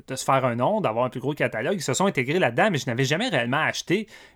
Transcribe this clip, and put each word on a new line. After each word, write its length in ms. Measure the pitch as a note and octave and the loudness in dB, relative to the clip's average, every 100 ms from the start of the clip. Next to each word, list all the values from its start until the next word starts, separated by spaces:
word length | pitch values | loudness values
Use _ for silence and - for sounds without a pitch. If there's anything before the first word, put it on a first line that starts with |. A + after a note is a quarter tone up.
| - | -10
de 80 | C3 | -6
se 80 | - | 2
faire 200 | C3+ B2+ | 2 2
un 100 | A#2 | 2
nom, 260 | C#3 G#3+ | 0 0
d'avoir 240 | C3+ A2 B2+ | 0 0 -2
un 40 | |
plus 100 | B2+ | -4
gros 140 | C3 D3 | -6 -2
catalogue, 400 | C3+ A2 C#3 G3 | -2 -2 -2 -2
ils 60 | |
se 100 | C#3+ | -2
sont 140 | B2+ G3 | 0 0
intégrés 320 | C#3 B2 F3+ | 0 0 2
là-dedans, 300 | C3+ A#2+ G#3+ | 2 2 2
mais 80 | D3+ | 0
je 80 | C3+ | -2
n'avais 180 | A#2 C3 | 0 0
jamais 240 | D3+ A#3+ | 0 0
réellement 320 | C#3+ A#2+ C#3+ | 0 0 0
acheté. 440 | C#3 - - G3 G#3+ | 0 -2 0 -2 -2
Puis 100 | - - | -14 -20